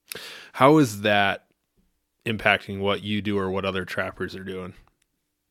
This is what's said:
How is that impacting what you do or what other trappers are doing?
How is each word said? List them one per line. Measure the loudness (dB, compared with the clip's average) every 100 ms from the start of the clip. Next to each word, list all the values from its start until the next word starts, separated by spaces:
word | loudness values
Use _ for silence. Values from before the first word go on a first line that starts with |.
| _ -16 -16 -18 -18
How | 2 6 6
is | 4 0
that | 2 4 2 0 _ _ _ _ _ _ _ _
impacting | -6 0 2 2 0 -4
what | -2 -2
you | -2 -4
do | -2 -2
or | -2
what | -2
other | -2 -4
trappers | -4 -6 -6 -6 -10 -8
are |
doing? | -10 -10 -10 -14 _ _ _ _ _ _ _